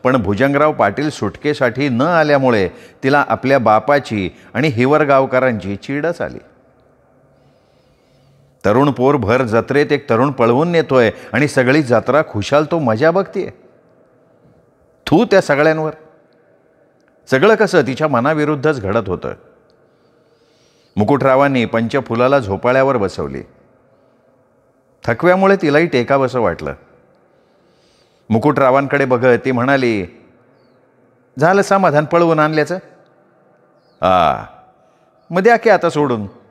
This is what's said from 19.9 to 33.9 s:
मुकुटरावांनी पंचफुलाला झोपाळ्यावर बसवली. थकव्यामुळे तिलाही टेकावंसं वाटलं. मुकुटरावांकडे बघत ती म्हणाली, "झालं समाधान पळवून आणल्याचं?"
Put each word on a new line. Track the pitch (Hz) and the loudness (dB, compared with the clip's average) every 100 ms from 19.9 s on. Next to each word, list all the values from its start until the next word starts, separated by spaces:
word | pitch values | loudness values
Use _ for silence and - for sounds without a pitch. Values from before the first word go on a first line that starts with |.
| _ _ _ _ _ _ _ _ _ _ - | _ _ _ _ _ _ _ _ _ _ -4
मुकुटरावांनी | - 139 135 131 139 131 | 0 2 2 2 2 0
पंचफुलाला | 113 117 113 139 120 117 127 139 | -2 -2 -2 -4 -4 0 2 0
झोपाळ्यावर | 107 95 120 131 135 127 | -2 -2 0 2 0 0
बसवली. | 95 - 73 67 - _ _ _ _ _ _ _ _ _ _ _ _ _ _ _ | -4 -6 -10 -10 -16 _ _ _ _ _ _ _ _ _ _ _ _ _ _ _
थकव्यामुळे | - 117 170 185 196 196 | -4 0 2 4 2 2
तिलाही | 156 143 170 | 2 2 2
टेकावंसं | 127 113 139 127 123 | 0 0 0 0 0
वाटलं. | 101 82 73 69 _ _ _ _ _ _ _ _ _ _ _ _ _ _ - | -2 -4 -10 -12 _ _ _ _ _ _ _ _ _ _ _ _ _ _ -2
मुकुटरावांकडे | 110 143 135 131 135 139 143 | 0 2 2 2 2 0 -2
बघत | 135 123 127 117 | 0 2 2 2
ती | 135 | 0
म्हणाली, | 127 127 139 123 107 87 - _ _ _ _ _ _ _ _ _ _ _ - | -2 0 0 0 -2 -6 -14 _ _ _ _ _ _ _ _ _ _ _ -2
"झालं | 156 196 | 0 2
समाधान | 196 196 180 147 | 2 2 2 0
पळवून | 151 170 170 156 | 0 0 2 2
आणल्याचं?" | 151 156 147 180 - _ _ _ _ _ _ _ _ _ _ | 0 0 -2 -6 -10 _ _ _ _ _ _ _ _ _ _